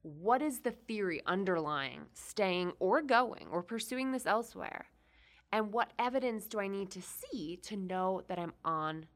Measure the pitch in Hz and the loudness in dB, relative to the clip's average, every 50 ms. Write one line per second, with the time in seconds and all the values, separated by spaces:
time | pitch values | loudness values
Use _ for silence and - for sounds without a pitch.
0 | _ 165 147 151 170 208 240 262 294 311 262 226 - 240 226 - - - 226 214 | _ -12 -12 -2 4 4 4 4 4 0 -2 -2 -4 -4 -4 -4 -8 -6 -2 0
1 | 202 185 165 147 - - 180 190 202 185 180 165 156 151 151 143 135 131 127 147 | 0 0 0 -2 0 0 0 0 2 2 2 2 2 0 0 0 -2 -2 -6 -8
2 | 147 - _ - - - - - 208 190 180 180 180 180 - - - 180 214 311 | -14 -16 _ -16 -16 -8 0 2 2 2 4 2 0 -2 0 0 2 4 4 4
3 | 311 269 247 233 254 226 - - - 80 110 175 175 - 226 226 - - 254 254 | 4 6 6 6 6 4 -2 -8 -10 -4 -4 -4 -2 -2 -6 -6 -4 -4 -2 -2
4 | 262 262 262 254 - 190 202 220 233 - - 185 - - - - - - _ _ | 0 0 -2 0 2 2 2 2 2 -2 -8 -8 -8 -8 -8 -10 -12 -14 _ _
5 | _ _ _ _ - - - - _ _ - 220 214 214 202 240 233 - - - | _ _ _ _ -20 -20 -20 -20 _ _ 0 0 0 2 2 0 0 0 0 0
6 | 240 247 254 269 247 247 226 220 190 - - 214 196 196 196 196 196 190 - 185 | 0 2 2 2 2 2 0 -2 -4 -4 -2 -2 -2 0 -2 -2 -4 -6 -6 -12
7 | 180 - - - - 587 539 233 147 156 175 185 - - 220 202 190 180 185 185 | -12 -10 -10 -12 -10 -8 -6 -6 -4 -4 -6 -8 -8 -8 -6 -4 -4 -2 0 2
8 | 185 185 190 180 - - 190 175 170 170 - _ _ 165 165 160 156 156 156 160 | 2 2 2 0 -2 -4 -4 -4 -4 -6 -8 _ _ 0 0 0 0 -2 -4 -4
9 | 156 - _ | -10 -14 _